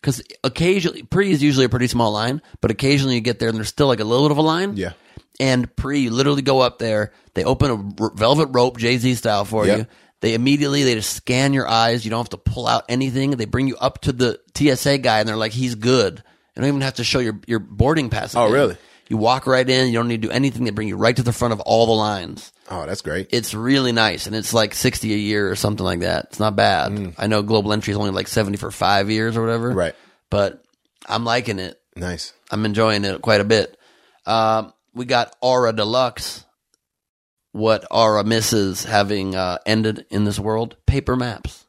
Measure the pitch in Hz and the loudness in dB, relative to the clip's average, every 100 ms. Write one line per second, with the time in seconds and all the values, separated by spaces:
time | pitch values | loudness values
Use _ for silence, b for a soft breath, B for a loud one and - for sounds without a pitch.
0 | - 131 - - 131 - 170 196 170 - | -2 -4 -8 -6 -6 0 2 2 0 -6
1 | - 185 202 160 147 135 127 123 120 120 | -4 0 2 4 2 4 2 2 0 2
2 | 113 104 113 143 B B - 110 135 143 | 0 0 -2 -4 B B -2 0 2 2
3 | 135 123 113 117 120 113 107 - 143 117 | 2 0 -2 -2 -2 -2 -6 0 2 2
4 | 107 120 151 147 156 165 196 143 95 - | 2 2 2 2 2 0 -4 -4 -6 -8
5 | B B B _ 135 127 120 - 135 143 | B B B _ 0 0 -2 -6 -4 0
6 | 123 117 139 143 135 135 123 - 117 107 | 0 2 2 2 2 2 2 0 -2 0
7 | 104 b b - 92 127 143 113 98 101 | -2 b b -4 -2 2 0 0 -6 -4
8 | 107 101 110 143 151 127 123 120 117 123 | -4 0 2 4 2 2 2 2 0 2
9 | 127 120 117 104 101 110 104 107 113 b | 2 0 0 0 0 0 2 2 -2 b
10 | b _ 113 113 127 143 143 143 131 113 | b _ 0 2 2 2 2 2 2 2
11 | 107 - - 127 139 139 - 113 113 120 | -2 -8 -2 2 2 2 2 2 4 2
12 | 110 113 120 - - 117 117 117 - 123 | -2 -4 -6 -6 -4 -2 0 0 0 -2
13 | 135 127 135 135 107 113 135 120 131 - | 0 0 -2 -2 -2 -2 -2 -2 -4 -2
14 | - 127 120 - _ - 147 127 143 139 | -4 0 0 -2 _ 0 2 2 2 0
15 | 123 110 110 110 110 113 127 110 117 131 | 2 2 2 -2 -4 -2 -4 -2 2 2
16 | 101 80 b b b - 135 143 135 127 | 2 -4 b b b -4 -2 0 -4 -4
17 | 117 135 120 104 - 117 101 104 123 160 | -2 -2 -2 -6 -4 -4 -4 0 2 2
18 | 123 110 - 120 113 131 131 87 b b | 0 -4 -2 2 4 4 2 -2 b b
19 | b 110 110 131 135 131 131 127 127 113 | b 0 2 0 2 2 4 2 2 0
20 | 120 117 110 123 139 117 120 104 107 95 | 0 -2 -4 -2 -2 -2 -4 -4 -6 0
21 | 110 127 120 113 120 107 - 113 117 110 | 2 2 0 0 -2 -2 2 4 4 4
22 | 107 101 85 - - _ - 92 76 98 | 2 -4 -8 -14 -18 _ -12 -10 -8 -8
23 | - 80 95 120 110 107 120 139 127 117 | -6 -6 -4 -4 -4 -6 0 0 2 2
24 | 110 85 - 110 98 117 107 - 131 - | 0 0 -6 -6 0 0 0 0 -2 -2
25 | 110 104 104 104 98 95 107 107 92 87 | -2 -2 0 0 0 -2 -2 -2 -4 -2
26 | 90 82 - - 110 101 104 92 62 104 | -2 -2 -6 -2 0 2 2 2 -2 -4
27 | 95 - 104 107 101 110 104 107 107 101 | -8 -6 -2 0 2 0 2 -2 -2 -4
28 | 104 95 98 - 101 101 - - 95 101 | -2 -4 -2 -2 -2 -4 -6 -2 2 2
29 | 98 110 113 113 113 117 117 101 82 - | 2 0 -2 -2 -2 -2 -2 -2 -2 -6
30 | b b _ 98 98 - _ _ _ _ | b b _ 0 0 -2 _ _ _ _
31 | - 101 117 120 117 98 92 - _ - | -6 -4 0 0 0 -6 -6 -12 _ -10
32 | 90 85 - _ _ 107 107 104 110 104 | -8 -8 -12 _ _ -2 -2 2 2 2
33 | 101 87 - 107 101 110 92 _ b b | -2 -4 2 2 4 2 2 _ b b
34 | b b - 113 110 110 110 _ _ 120 | b b -4 0 2 0 -4 _ _ -12
35 | 123 123 117 _ 127 127 120 110 104 123 | -2 0 -2 _ 2 4 2 0 0 0
36 | 127 - - - _ _ _ _ _ _ | 0 -4 -12 -14 _ _ _ _ _ _
37 | _ _ _ _ _ 104 110 107 - 104 | _ _ _ _ _ -2 2 2 0 2
38 | 110 107 101 113 107 110 98 90 - 107 | 4 4 2 0 2 0 0 -4 -2 0
39 | 101 104 95 95 90 87 - 110 110 107 | 2 -2 -4 -4 -4 -4 -2 0 0 -4
40 | - 101 104 104 104 110 117 - - 139 | -6 -2 0 -2 -4 -4 -4 -2 0 0
41 | 135 127 123 107 - - | 0 -2 -2 -8 -12 -16